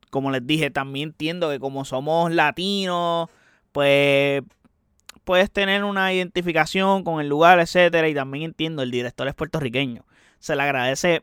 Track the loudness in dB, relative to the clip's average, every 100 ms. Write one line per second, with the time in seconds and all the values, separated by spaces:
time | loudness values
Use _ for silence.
0 | _ -4 -2 -2 0 0 0 -4 -6 -6
1 | -10 -8 -6 -4 -4 -4 -6 -6 -6 -6
2 | -2 0 0 2 0 0 -4 -4 -2 -2
3 | -2 -2 -6 _ _ _ _ 0 2 4
4 | 4 4 2 -2 -6 _ _ _ _ _
5 | -20 -14 -2 0 2 0 0 0 -2 -2
6 | 0 0 -2 -4 -2 0 0 0 2 0
7 | 0 -4 -2 4 8 8 6 4 4 4
8 | 0 -2 -6 -8 -10 -6 -6 -4 -4 -4
9 | -4 -6 -6 -6 -6 -4 -2 -2 -4 -6
10 | _ _ _ _ -4 -2 0 0 0 0
11 | 0 0